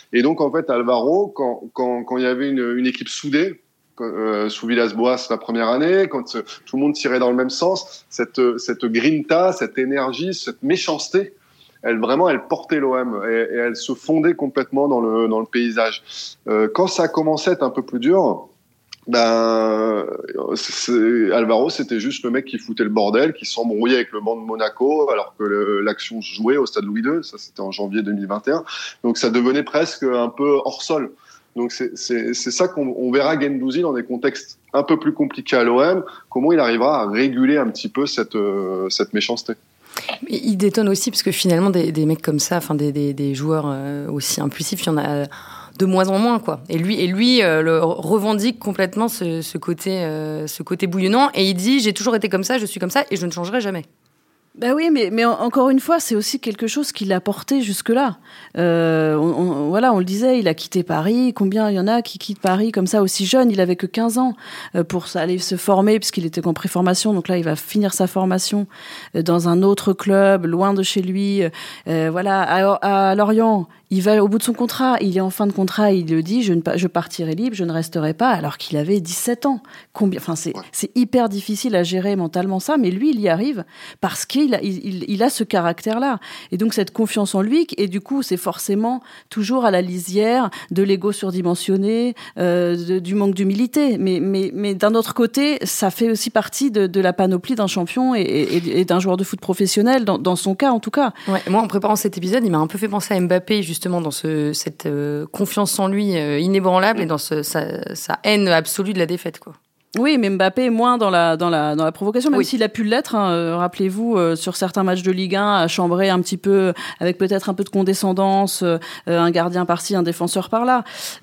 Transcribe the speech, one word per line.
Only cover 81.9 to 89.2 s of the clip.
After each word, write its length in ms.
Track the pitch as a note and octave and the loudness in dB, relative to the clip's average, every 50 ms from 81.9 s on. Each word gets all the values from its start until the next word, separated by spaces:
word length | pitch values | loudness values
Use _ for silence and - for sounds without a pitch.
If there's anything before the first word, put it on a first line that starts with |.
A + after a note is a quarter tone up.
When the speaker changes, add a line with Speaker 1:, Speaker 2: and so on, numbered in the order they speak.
| F#3 F#3 F#3 G3+ G3+ | 0 -2 0 0 0
Speaker 3:
mentalement 440 | F#3+ E3+ D#3+ - F3+ F#3 G3 F#3+ F#3+ | 0 -2 -2 -2 -2 -2 -2 -2 -2
ça, 160 | - - D#4 | -2 0 0
mais 140 | C#4+ A3 F3+ | 2 2 0
lui, 220 | F#3 G3 C4+ D#4 | 0 0 0 0
il 100 | C4+ G#3+ | 2 2
y 80 | G3+ F3+ | 2 2
arrive 340 | E3 F3 A#3 D4 C4+ F#3+ - - - - - - - _ | 2 2 0 -2 -4 -6 -8 -12 -16 -20 -20 -20 -6 _
parce 240 | - F3+ - - - | -4 -4 -4 -6 -8
qu'il 300 | - - C4+ D4+ C4 A3 | -2 0 2 2 2 2
a, 60 | - | 0
il, 240 | - G3+ F#3 - - | -2 -4 -6 -6 -6
il, 200 | G3+ F#3 F3 - | -8 -8 -6 -4
il 160 | - G3+ F#3+ A#3 | -4 0 2 2
a 60 | C4+ | 0
ce 160 | - - G#3+ | 2 0 -2
caractère-là. 760 | - - F#3 E3+ E3+ E3+ - - A3 A3 A#3+ C4+ C#4 A#3+ F#3+ - - - - - - | 0 0 0 2 0 -2 -2 -4 -2 -2 0 0 -2 -2 -4 -8 -14 -18 -18 -10 -8
Et 60 | F3+ | -4
donc, 160 | F3 A3 A3+ - | -2 0 0 0
cette 180 | A3 F#3+ - | 0 -2 -2
confiance 420 | - A3 A3 G3+ - A3 G3+ - - | 0 -2 -2 0 0 0 0 0 0
en 80 | F#3+ | 0
lui, 240 | G3 A3 C#4 E4 E4 - - | 2 2 2 2 2 0 -2
et 100 | - G3+ | -2 -2
du 140 | F#3 F3+ G#3 | -2 -2 -6
coup, 220 | - - C#4 C#4 - | -4 -2 -2 -2 -2
c'est 120 | - F#3 | -2 -4
forcément 640 | F3+ - F#3 - - - - G3 G#3 A3 A#3 B3+ B3 - - - - | -2 -2 -4 -4 -4 -4 -2 0 0 0 -2 -2 -4 -8 -14 -20 -20